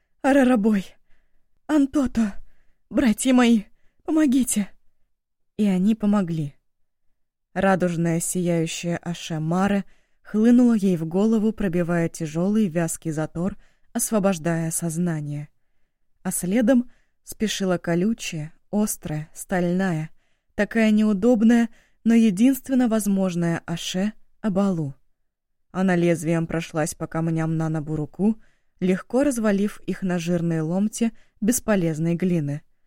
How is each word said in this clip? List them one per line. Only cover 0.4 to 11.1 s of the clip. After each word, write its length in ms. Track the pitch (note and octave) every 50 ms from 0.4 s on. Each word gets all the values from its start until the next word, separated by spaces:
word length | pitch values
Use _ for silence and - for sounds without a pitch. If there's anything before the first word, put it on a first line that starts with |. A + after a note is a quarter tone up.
| C4 B3 B3 A3 F#3+ A3+ G#3+ G3 F3+ - - _ _ _ - _ _ _ _ _ _ _ _ _ _ -
Антото! 640 | D4+ D#4 C#4 C#4 - D4+ C4+ A#3+ - A3+ A3+ G3+ F#3+ - - - - - - _ - _ _ -
Братья 440 | - G#3+ D4+ A#3 G#3 - - C4 B3+
мои, 300 | B3 B3 A#3 A#3 A3 F#3+ - - _ _ - _ _ -
помогите!" 680 | - D4+ D#4 D#4 C#4+ A#3+ C#4 A#3+ - - G#3+ G3 - - - _ - _ _ _ _ _ _ _ _ _ _ _ _ _ -
И 80 | G#3+
они 280 | G3+ F#3+ F3+ F#3 G#3+ A3+
помогли. 640 | A3 - G3+ G3+ G#3 F#3+ E3 E3+ D#3+ D3+ C#3+ - _ _ _ _ _ _ _ _ _ _ _ _ _ _ _ _ _ _ _ -
Радужная 640 | F3 F#3+ G3 F#3+ F3+ F#3 F3+ F3 D#3+ E3+ E3+ E3 E3+
сияющая 800 | - - - F#3 F3 F3 E3+ E3 D#3+ E3 - - - E3+ E3+ -
Аше 420 | - - E3+ - - - E3+ D#3
Мара 460 | D#3 D#3+ E3 F3+ F#3+ G3+ G3+ G3 F#3+ - - _ _ _ _ _ _
хлынула 500 | - - G#3+ G#3+ A#3 B3 A#3+ B3 A#3+ A#3
ей 240 | G#3+ F#3+ G3 F#3 D#3
в 80 | E3
голову, 480 | D#3+